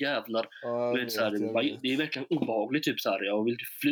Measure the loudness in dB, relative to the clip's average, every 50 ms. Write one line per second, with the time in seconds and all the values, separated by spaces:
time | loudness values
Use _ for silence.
0 | -2 0 0 0 -2 -2 0 -2 -2 -2 -6 -10 -6 -4 -2 0 0 2 2 0
1 | 0 0 0 0 0 2 2 0 0 0 2 2 0 0 -2 -2 -2 0 0 0
2 | 0 -2 -2 -4 -4 0 0 0 0 2 0 0 0 0 0 0 0 0 -2 0
3 | 0 0 0 0 0 0 2 2 2 2 0 0 -4 -10 -6 0 2 4